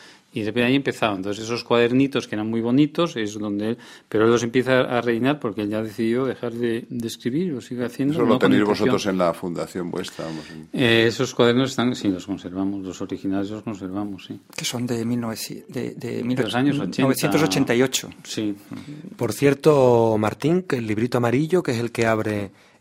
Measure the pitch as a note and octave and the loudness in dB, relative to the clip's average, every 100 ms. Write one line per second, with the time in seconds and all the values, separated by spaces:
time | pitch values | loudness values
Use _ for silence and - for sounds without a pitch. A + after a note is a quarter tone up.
0 | - - _ A#2+ G#2 A2+ A#2+ C#3 C3 - | -20 -20 _ -8 -4 0 2 2 0 -2
1 | A2+ F#2+ G2 G#2 A2 A#2 - A#2+ A#2+ B2+ | -2 -2 -4 -6 -6 -6 0 4 4 4
2 | C#3 C#3+ - G#2+ A2 A2+ A#2 C3 D3+ D#3 | 2 0 -4 -6 -4 -2 0 2 2 0
3 | E3+ B2 G#2 G#2+ G#2 G2+ G#2+ A#2+ - - | -4 -2 -6 -6 -6 -4 -4 -6 -10 -20
4 | - G#2+ A2+ A#2+ A#2 B2+ B2 B2+ C3 B2 | -4 2 6 4 4 0 4 2 2 0
5 | A#2 A#2 B2+ D3 A#2+ G2 G#2 A2 A2 G#2 | 0 0 0 0 -4 -4 -4 -4 -4 -2
6 | A2+ B2 C3 G2+ A#2+ A#2 A#2+ A2+ - B2 | 0 0 -2 -4 -8 -4 -2 -4 -6 -6
7 | A#2 - A#2+ C#3+ F#3 B2 - B2 A#2+ - | -6 -6 -4 -2 -4 -6 -8 -6 -6 -2
8 | C3+ D#3 A2+ B2+ G2 G2+ G#2 G2+ A#2 G2+ | -2 2 4 4 4 4 4 2 2 2
9 | G2+ F#2 F2 - F#2 D#2 D#2+ F#2+ F2 E2+ | 0 0 0 0 -4 -6 -6 -6 -6 -6
10 | F#2+ - E2 D#2 D2+ D#2+ D#2 - A#2+ A2+ | -8 -10 -10 -10 -12 -16 -8 0 4 4
11 | A2+ G#2+ B2 - A#2+ A#2+ C3+ B2+ A#2+ B2 | 4 0 -2 2 4 4 0 0 -2 -2
12 | G#2 F2+ G2 F#2 F2+ F#2 G2 G2+ F#2 E2+ | -2 -4 -4 -8 -8 -4 -4 -4 -8 -10
13 | F#2+ F#2 G2 F#2+ G2 G#2+ A#2 G2 F#2 G2 | -8 -6 -4 -4 -4 -8 -10 -10 -8 -8
14 | G#2 F#2 - G#2 _ - - A#2+ A#2+ A#2 | -8 -10 -14 -16 _ -10 -6 -4 -4 -4
15 | A2+ A#2+ A#2 G#2+ - - - B2+ A#2+ G#2 | -2 -4 -4 -8 -10 -12 -12 -8 -8 -8
16 | A#2+ A2+ A#2 B2+ A2 A#2 C#3+ C#3+ F#2 - | -8 -6 -2 -2 0 2 2 0 -2 0
17 | C#3 C3 D#3 D3+ D3+ C#3+ B2+ A#2+ C3 - | 2 2 2 2 2 2 2 2 2 0
18 | G#2 - - - G#2+ G2+ - G#2+ A#2+ D3 | -8 -14 -10 -4 -4 -6 -12 -16 -14 -16
19 | - - A#2 - C#3+ C#3 D#3 C#3+ B2+ A#2 | -14 -6 -6 2 2 6 6 8 8 8
20 | A2+ G#2+ G#2+ - C#3+ F3+ F3+ B2+ A2 G#2+ | 6 4 0 0 2 2 0 -2 -2 -2
21 | B2 B2 A#2+ B2+ D#3 F3+ D3+ A#2 A#2 - | 0 2 2 2 2 0 0 -2 -2 0
22 | A2+ A2 G#2+ G#2 G2 - _ _ | 2 2 0 -4 -6 -12 _ _